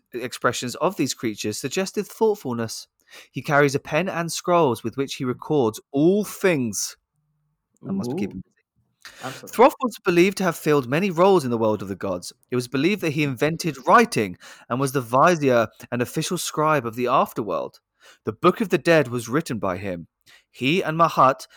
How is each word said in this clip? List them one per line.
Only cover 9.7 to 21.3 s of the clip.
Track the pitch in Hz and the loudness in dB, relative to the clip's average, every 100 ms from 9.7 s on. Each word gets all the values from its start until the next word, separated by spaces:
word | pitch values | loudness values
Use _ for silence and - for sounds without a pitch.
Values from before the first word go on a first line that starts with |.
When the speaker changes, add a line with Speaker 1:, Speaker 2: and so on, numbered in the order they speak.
| - | 4
Speaker 1:
was | 247 - - | -4 -4 0
believed | 175 185 196 | 4 2 2
to | 190 | -2
have | 156 | -2
filled | 160 147 120 | 0 0 2
many | 143 202 | -2 -2
roles | 165 185 190 131 | 2 4 4 2
in | |
the | 117 | 0
world | 113 107 | 0 0
of | 101 | -4
the | 98 | -8
gods. | 85 90 - - _ | -4 -6 -8 -18 _
It | 123 | -4
was | 123 | -2
believed | 135 160 208 | -2 0 0
that | 175 147 | -2 -2
he | 147 | -2
invented | 127 147 165 165 139 - | 0 -2 -2 -4 -4 4
writing | 214 226 - 104 - - - - | 6 6 2 -2 -6 -18 -20 -6
and | 120 | -2
was | 139 | 0
the | 139 | -2
vizier | 117 127 160 175 139 120 110 - - | 0 4 4 4 4 4 2 -4 -8
and | 120 | -4
official | 120 - 151 175 | -4 -4 -4 -6
scribe | - - 156 151 117 | -6 -2 0 0 -2
of | 110 | -4
the | 120 | 0
afterworld. | 139 196 - 104 82 65 - _ _ - _ - | 0 0 -4 -4 -4 -6 -12 _ _ -20 _ -8
The | |
Book | 107 175 - | 0 0 2
of | 208 | 0
the | 170 | 0
Dead | 170 165 127 | 4 4 4
was | 120 110 | -2 -4
written | 131 165 120 | -4 -2 -4
by | 98 92 | -4 -4
him. | 101 90 80 _ _ _ _ | -6 -8 -10 _ _ _ _
He | - 127 175 | -4 0 0
and | 151 160 | 0 0
Mahat | 165 - 131 | 2 6 4